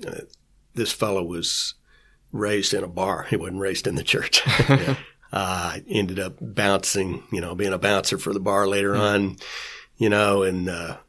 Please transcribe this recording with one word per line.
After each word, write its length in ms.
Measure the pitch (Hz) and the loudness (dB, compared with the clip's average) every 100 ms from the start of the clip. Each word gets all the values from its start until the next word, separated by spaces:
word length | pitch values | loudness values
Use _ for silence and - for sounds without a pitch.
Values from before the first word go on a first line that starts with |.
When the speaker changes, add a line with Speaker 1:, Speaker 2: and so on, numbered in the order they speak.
| - | -12
Speaker 1:
uh, 140 | - - _ _ _ _ | -12 -14 _ _ _ _
this 180 | 120 113 | -4 -4
fellow 300 | - 107 95 | -2 0 0
was 500 | 85 85 - - - - _ _ _ _ _ | -2 -4 -2 -2 -4 -8 _ _ _ _ _
raised 420 | 98 104 104 - | -4 0 0 0
in 100 | 98 | -2
a 40 | 90 | -2
bar. 360 | 90 95 80 - | -2 -2 -2 0
He 60 | 92 | -2
wasn't 240 | 90 92 | -2 -4
raised 260 | 98 90 - | -2 -2 -2
in 80 | - | -2
the 80 | |
church. 380 | - - - - 135 | 0 0 2 2 4
<laughs> 220 | - - | 4 6
Speaker 2:
Yeah. 280 | 139 131 131 - _ - | 4 2 -4 -8 _ -8
Speaker 1:
Uh, 460 | 98 92 92 87 - - | -4 -2 -4 -4 -8 -2
ended 320 | 107 92 95 | 0 0 -2
up 160 | 92 - | -6 -8
bouncing, 840 | 117 101 101 95 - 101 92 90 - | -6 0 4 4 2 0 -2 -4 -6
you 80 | 95 | -6
know, 140 | 87 90 | -4 -2
being 160 | 101 | 0
a 60 | 90 | 2
bouncer 380 | 101 98 - 98 | 2 2 2 -2
for 160 | - | -2
the 60 | 101 | -2
bar 260 | 98 98 98 | 0 2 2
later 260 | 101 101 | 2 2
Speaker 2:
Mm-hmm. 100 | 101 | 2
Speaker 1:
on, 340 | 104 101 95 92 - - - - - - | 4 4 0 -4 -12 -12 -12 -16 -12 0
you 100 | 110 | 4
know, 360 | 104 104 101 | 4 4 4
and, 240 | 95 92 90 | 2 0 -2
uh, 300 | 87 82 - | -4 -8 -12